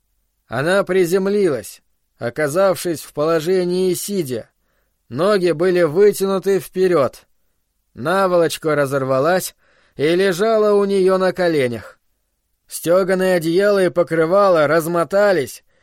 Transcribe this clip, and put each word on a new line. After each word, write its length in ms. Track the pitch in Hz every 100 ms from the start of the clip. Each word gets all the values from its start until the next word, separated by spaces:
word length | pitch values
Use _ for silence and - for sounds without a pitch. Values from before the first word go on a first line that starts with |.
| _ _ _ _ -
Она 380 | 120 156 196
приземлилась, 1000 | 180 190 165 190 196 208 180 120 - - _ _ _ -
оказавшись 840 | 117 151 151 170 196 160 175 151
в 100 | -
положении 840 | 147 156 165 160 190 180 180 185
сидя, 540 | 170 - 202 135 113 - _ _ _ _ _ -
ноги 440 | 123 196 202 175
были 300 | 151 185 175
вытянуты 800 | 160 165 208 190 196 190 196 190
вперед. 680 | - 185 185 165 123 - _ _ _ _ _ _ _ 107
Наволочка 800 | 143 190 190 175 160 - 156 147
разорвалась 800 | 139 139 131 131 156 185 - _ _ _ _ -
и 180 | 151
лежала 580 | 175 196 170 220 220 214
у 120 | 202
нее 340 | 196 196 185 190
на 140 | 185
коленях. 680 | 180 175 151 123 113 - _ _ _ _ _ _ _ _
Стеганые 680 | - 160 185 185 185 185
одеяла 500 | 180 160 175 208 196
и 40 | 175
покрывала 800 | 175 170 165 160 196 202 165 143
размотались 960 | 165 160 175 160 196 208 170 123 - _ _